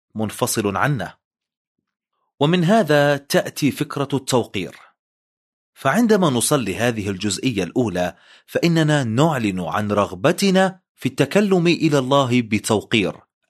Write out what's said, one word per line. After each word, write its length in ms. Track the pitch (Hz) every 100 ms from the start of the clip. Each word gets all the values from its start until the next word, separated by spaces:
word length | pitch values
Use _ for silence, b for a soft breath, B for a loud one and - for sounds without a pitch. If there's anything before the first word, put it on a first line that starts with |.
| _ 107
منفصل 640 | 107 - 123 - 101 95
عنا. 420 | 123 139 87 - _ _ _ _ _ _ _ _ _ _ _ -
ومن 240 | 143 185 170
هذا 520 | 226 160 147 143 143
تأتي 540 | - 175 - - 143
فكرة 380 | - 143 - 139
التوقير. 640 | 135 - 127 107 104 82 - - _ _ _ _ _ _ _ _ _
فعندما 560 | 135 165 240 214 175
نصلي 460 | 123 - 147 104 87
هذه 340 | 120 113 101
الجزئية 540 | 95 104 95 131 98 87
الأولى، 520 | - 117 90 87 - b b b
فإننا 580 | - 170 165 151 151 123
نعلن 560 | 110 160 143 107 92
عن 320 | 82 85 104
رغبتنا 880 | 104 98 90 123 175 196 185 190 185 _ _
في 120 | 131
التكلم 600 | - 139 190 208 185 170
إلى 320 | 165 160 147
الله 440 | 127 143 131 123
بتوقير، 760 | 113 107 - 107 - 117 87 - _ _ -